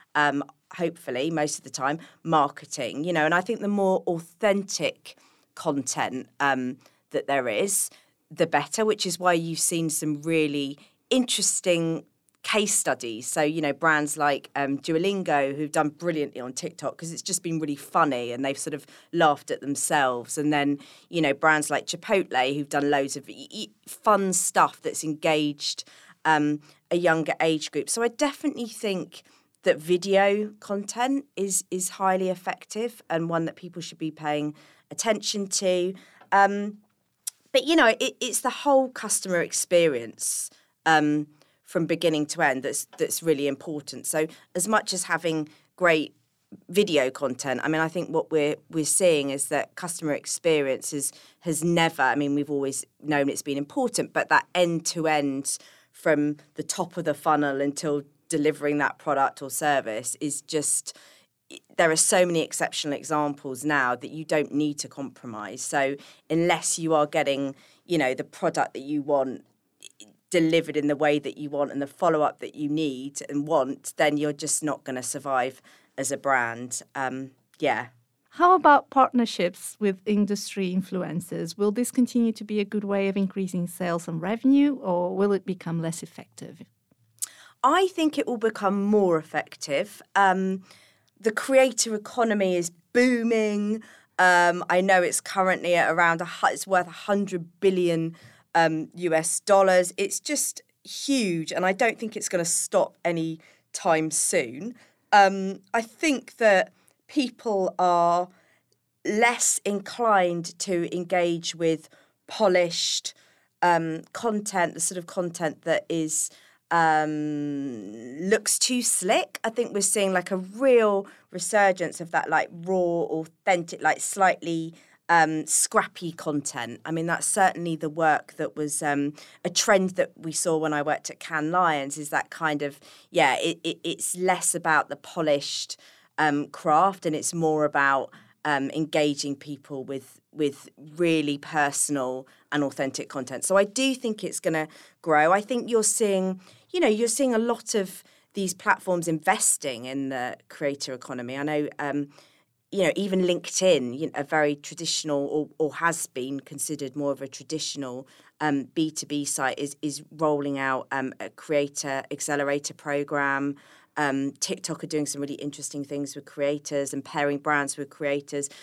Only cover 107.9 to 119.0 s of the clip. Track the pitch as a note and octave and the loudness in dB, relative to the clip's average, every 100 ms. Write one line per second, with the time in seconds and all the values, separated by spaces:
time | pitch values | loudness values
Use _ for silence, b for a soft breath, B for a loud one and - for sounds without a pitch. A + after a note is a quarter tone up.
107.9 | F3 E3+ F3 F#3 b b b b _ _ | 6 4 4 0 b b b b _ _
108.9 | _ D#3 G#3 A#3+ A#3 - - G3+ G3+ G3 | _ -2 2 2 2 0 0 -2 -4 -6
109.9 | - A3+ G3+ F3+ F3 E3 - - F3 E3+ | -2 4 4 4 0 -6 -10 -4 -2 -2
110.9 | F3+ F3 F3+ F3 E3+ - E3 E3 D#3 - | -6 -2 0 0 -2 -6 -2 0 0 -6
111.9 | b b b - - G#3 F3+ F3 E3+ - | b b b -14 0 4 4 2 -2 -2
112.9 | - - b b b b _ F3 E3+ E3 | -4 -6 b b b b _ 2 4 2
113.9 | E3 - - A#3 G#3+ G#3 F#3+ E3+ E3+ - | -6 -10 -4 -2 -2 -2 -2 -2 -2 -4
114.9 | F3+ E3+ G3 F3 E3+ D#3+ - E3 D#3 - | -4 -8 -6 -4 -4 -4 -4 -2 -2 0
115.9 | E3 D#3 - - b b b _ E3+ D#3+ | -2 -2 -2 -4 b b b _ 2 4
116.9 | D#3 D3+ D3+ D3+ D3 D3 C#3+ C#3 A2+ G2 | 4 2 -2 -4 -4 -4 -4 -6 -8 -10
117.9 | A2 A#2+ C#3 F#3 G#3+ G#3+ - - B3 A3 | -12 -12 -6 0 0 0 -2 0 0 0
118.9 | - | -2